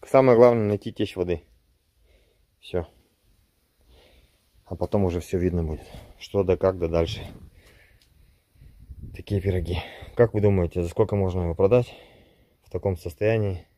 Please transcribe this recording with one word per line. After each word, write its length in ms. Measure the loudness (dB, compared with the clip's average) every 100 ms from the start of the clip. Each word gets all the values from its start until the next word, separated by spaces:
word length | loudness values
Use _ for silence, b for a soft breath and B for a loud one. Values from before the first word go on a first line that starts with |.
| 2
Самое 300 | 4 6 8
главное — 300 | 8 6 0
найти 260 | -2 -6
течь 240 | -6 -6 -4
воды. 280 | -4 -4 _ _ _ _ _ _ _ _ _ _ _ _
Все. 260 | -10 -8 -8 _ _ _ _ _ _ _ _ _ _ b b b b b b _ _
А 100 | -8
потом 280 | -2 0
уже 160 | 0 -2
все 180 | -4 -2
видно 260 | 0 0
будет. 160 | -4 -6 -12 B B B
Что 260 | -6 -4
да 140 | 0 2
как 200 | 2 0
да 100 | -2
дальше. 340 | 0 -2 -4 -12 -18 -20 b b b b b b _ _ _ _ _ -20 -20 -20 -18 -16
Такие 260 | -16 -4 -2
пироги. 380 | 0 -2 -2 -6 B B B
Как 200 | 0 2
вы 80 | 4
думаете, 400 | 2 4 0 -2
за 80 | -6
сколько 260 | -2 0 0
можно 240 | -2 -2
его 120 | -4
продать 400 | 0 2 4 0 B B B B B B B
в 60 | _
таком 280 | -6 -4 -4
состоянии? 680 | -8 -4 0 0 -2 -6 -12